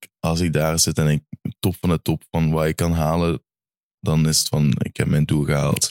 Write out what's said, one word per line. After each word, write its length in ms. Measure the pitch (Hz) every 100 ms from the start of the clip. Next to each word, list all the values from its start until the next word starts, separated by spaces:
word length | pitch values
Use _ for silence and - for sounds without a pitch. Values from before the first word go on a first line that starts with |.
| - _
als 200 | 85 82
ik 140 | 87
daar 260 | 76 78 80
zit 180 | - 80
en 100 | 76
ik 140 | 73 - - - -
top 160 | 95 87
van 100 | 87
de 120 | 82
top 220 | - - -
van 220 | 82 80
wat 140 | 80 78
ik 100 | 80
kan 160 | 85
halen, 500 | 82 78 85 85 82 _ _ _ _ _ _
dan 280 | - 78 78
is 120 | 78
het 80 | -
van, 260 | 76 73 -
ik 200 | - -
heb 100 | -
mijn 180 | 76 76
doel 180 | 76
gehaald. 400 | 73 73 71 - -